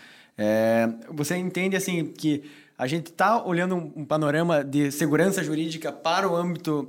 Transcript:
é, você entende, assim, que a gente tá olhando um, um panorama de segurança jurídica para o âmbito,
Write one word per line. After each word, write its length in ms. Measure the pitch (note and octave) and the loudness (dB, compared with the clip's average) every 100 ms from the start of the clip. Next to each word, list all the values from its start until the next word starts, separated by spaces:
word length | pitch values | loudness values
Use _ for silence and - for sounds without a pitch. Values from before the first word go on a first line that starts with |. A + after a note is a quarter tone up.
| - - - - | -20 -20 -20 -2
é, 500 | G#2+ A2 A2+ A2+ A2+ A2+ - | 2 4 4 4 2 -2 -12
você 240 | D3+ D3 F3+ | -6 -4 -2
entende, 380 | F3+ F3+ F#3+ | -2 -2 0
assim, 300 | F#3+ F#3+ E3+ D3+ | 0 0 -2 -4
que 380 | - D#3 D3 - - - - | -2 -2 -2 -4 -20 -20 -6
a 80 | B2+ | -2
gente 260 | E3 D3+ | -2 -6
tá 320 | - F#3+ A3+ | 2 4 4
olhando 300 | F#3 E3+ F3+ | 0 0 0
um, 180 | F#3 D#3 - | -2 -4 -10
um 80 | C#3+ | -2
panorama 580 | D#3 D3+ D3+ E3+ D#3 | 0 2 2 2 2
de 260 | C#3 C#3+ C#3+ | 2 0 0
segurança 540 | C#3+ D#3 D3+ F#3 F#3+ | 0 2 4 4 2
jurídica 480 | D3+ D#3 E3 D#3+ D3+ | -2 -2 -4 -6 -8
para 340 | C#3+ E3 F3+ G3 | -4 0 0 2
o 80 | |
âmbito, 540 | E3+ F3+ E3 D#3+ D3+ | 0 -2 -4 -2 -2